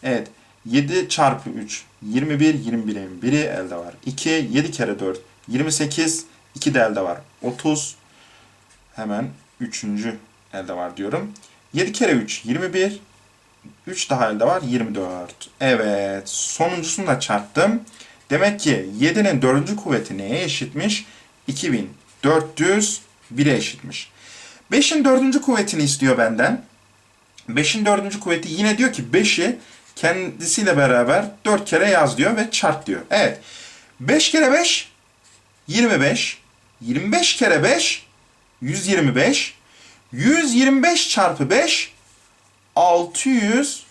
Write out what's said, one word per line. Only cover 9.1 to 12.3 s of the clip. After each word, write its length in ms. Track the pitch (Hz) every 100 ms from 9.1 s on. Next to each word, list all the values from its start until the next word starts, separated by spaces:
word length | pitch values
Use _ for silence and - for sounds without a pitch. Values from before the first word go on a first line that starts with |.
| 104 139 - _ _
üçüncü 580 | 117 - 107 104 113 107 - _ _
elde 240 | 98 90 90
var 200 | 87 90
diyorum. 360 | 98 160 208 - - _ _
Yedi 180 | 147 185
kere 200 | - 220
üç. 320 | 135 104